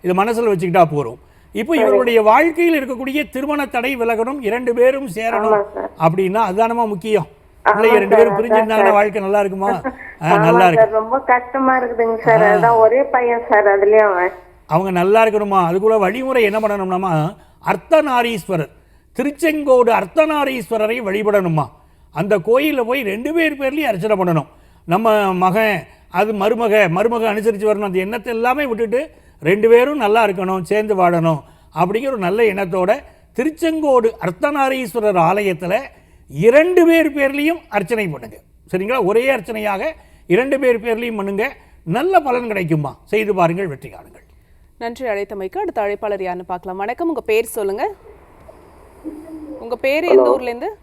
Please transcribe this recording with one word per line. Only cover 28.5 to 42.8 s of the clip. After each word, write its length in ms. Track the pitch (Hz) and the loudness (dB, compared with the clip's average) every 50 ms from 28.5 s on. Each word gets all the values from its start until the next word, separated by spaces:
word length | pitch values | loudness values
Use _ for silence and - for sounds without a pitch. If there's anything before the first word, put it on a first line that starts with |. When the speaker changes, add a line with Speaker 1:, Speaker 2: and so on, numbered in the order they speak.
| 254 294 294 262 | 0 -2 -2 -4
Speaker 1:
விட்டுட்டு 320 | 226 208 233 214 226 254 311 302 - _ _ - _ _ | -4 -4 -4 -2 -2 -4 -4 -6 -14 _ _ -20 _ _
ரெண்டு 260 | 151 156 190 214 214 226 | -2 0 0 2 4 6
பேரும் 340 | 233 240 247 277 302 294 233 | 6 6 6 2 0 -2 0
நல்லா 160 | 202 214 233 226 | 2 2 2 2
இருக்கணும், 360 | 208 185 196 185 185 190 190 170 - | 0 -2 -4 -4 -4 -4 -6 -4 -2
சேர்ந்து 240 | 202 214 214 214 208 185 | -2 -2 0 -2 0 2
வாழணும் 400 | 180 175 175 170 165 165 160 143 - - - _ _ _ _ 156 | 2 2 2 2 0 0 -2 -2 -6 -18 -20 _ _ _ _ -2
அப்படிங்கிற 320 | 175 180 202 226 269 269 262 | -2 0 0 -4 -4 -4 -4
ஒரு 80 | 220 185 | -4 -4
நல்ல 160 | 175 196 220 233 214 | -2 0 2 0 0
எண்ணத்தோட 380 | 185 202 196 175 175 185 180 185 233 285 - - _ _ _ _ _ | 0 -2 -6 -4 -2 -2 0 0 -2 -2 -4 -18 _ _ _ _ _
திருச்செங்கோடு 720 | - 254 311 311 - 339 330 320 320 302 285 262 247 220 226 - - - | -4 -4 -4 -4 -2 -4 -4 -2 -2 0 2 2 2 2 0 -4 -2 -8
அர்த்தநாரீஸ்வரர் 920 | 180 175 - 302 285 294 285 269 269 269 262 254 202 - 233 208 214 196 180 160 165 | -8 -4 -2 -4 -2 0 0 -2 -2 -2 -4 -6 -6 -6 -2 -2 0 2 2 2 2
ஆலயத்துல 460 | 190 208 208 196 180 151 180 170 190 240 269 - _ _ _ _ _ _ _ _ 135 143 175 | 0 0 -2 -2 -4 -4 -4 -4 -4 -4 -4 -8 _ _ _ _ _ _ _ _ -6 2 2
இரண்டு 360 | 226 247 294 320 359 359 359 339 330 | 4 6 6 4 4 4 4 4 6
பேர் 200 | 330 330 311 311 277 | 4 4 2 0 0
பேர்லயும் 420 | 294 277 269 269 285 294 320 349 320 - _ 220 | -2 -2 -2 -2 -2 -2 -2 -2 -4 -8 _ -6
அர்ச்சனை 280 | 208 196 - 240 214 208 175 | -6 -4 -2 -4 -4 -4 -4
பண்ணுங்க. 240 | 147 123 117 107 - - _ _ _ _ _ _ | -6 -8 -12 -16 -18 -20 _ _ _ _ _ _
சரிங்களா? 300 | - 185 190 214 254 262 196 175 | -6 -6 -4 -2 -2 -2 0 2
ஒரே 140 | 214 226 254 269 269 | 2 2 2 2 0
அர்ச்சனையாக 560 | 240 170 - 220 220 214 208 196 190 247 320 320 - _ _ _ _ _ - 175 | -2 -4 -8 -8 -6 -4 -4 -4 -4 -4 -8 -8 -10 _ _ _ _ _ 0 0
இரண்டு 240 | 214 254 277 277 269 | 0 2 0 -2 0
பேர் 200 | 277 254 233 226 208 | 2 0 0 0 -2
பேர்லயும் 340 | 240 226 220 233 240 226 208 | -4 -4 -4 -4 -6 -6 -6
பண்ணுங்க, 260 | 196 196 196 196 233 277 262 - _ _ _ _ _ 160 170 | -6 -4 -4 -4 -4 -6 -8 -14 _ _ _ _ _ -4 -4
நல்ல 240 | 240 294 370 381 349 | -2 -2 2 0 0
பலன் 300 | 294 277 247 247 240 226 | 2 0 -2 -2 -4 -4
கிடைக்குமா. 400 | 214 196 180 151 165 156 | -4 -4 -2 -2 -2 -2